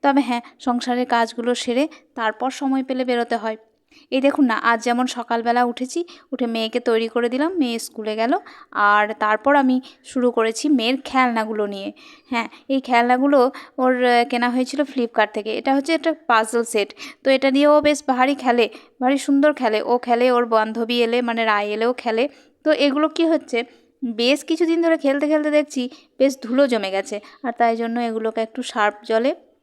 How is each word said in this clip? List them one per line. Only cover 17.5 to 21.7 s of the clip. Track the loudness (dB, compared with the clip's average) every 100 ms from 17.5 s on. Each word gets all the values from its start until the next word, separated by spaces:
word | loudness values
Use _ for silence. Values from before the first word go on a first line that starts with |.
দিয়ে | 4 4
ও | 4
বেশ | 4 0 -2
ভারী | 0 2
খেলে, | 0 0 2 0 -2 -20 _
ভারী | 0 0
সুন্দর | 2 2 2 2
খেলে। | 0 0 0
ও | -2 0
খেলে, | 2 4 2
ওর | 2
বান্ধবী | 2 0 -4 -2 0 0
এলে, | 0 -2
মানে | -2 0
রায় | 0 -2